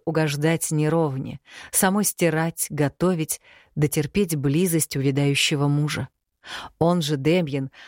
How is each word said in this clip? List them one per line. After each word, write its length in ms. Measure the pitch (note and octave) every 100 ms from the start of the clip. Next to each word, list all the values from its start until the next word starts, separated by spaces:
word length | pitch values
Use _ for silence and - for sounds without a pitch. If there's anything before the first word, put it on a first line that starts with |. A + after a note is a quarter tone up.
| -
угождать 640 | D#3+ D#3 C#3+ D#3 E3 -
неровне, 680 | D#3 D3+ E3 D#3 C3+ - - _ - -
самой 360 | - F#3+ G3+ G3
стирать, 640 | - E3+ D#3 E3 - -
готовить, 720 | D3 C#3+ - F3 F3 D#3 - _ - _ -
дотерпеть 640 | D3 - C#3+ G3 F#3+ D#3
близость 580 | C#3 D3 F#3 E3 - C#3+
увядающего 720 | C3+ C#3 C#3+ C#3 - D3 C#3+
мужа. 400 | C#3+ D3 D#3 C3+ _ _ _ - - - -
Он 220 | E3 F3+
же, 160 | C#3+ D3
Демьян, 540 | C#3 F3+ D#3 C#3 C3+ -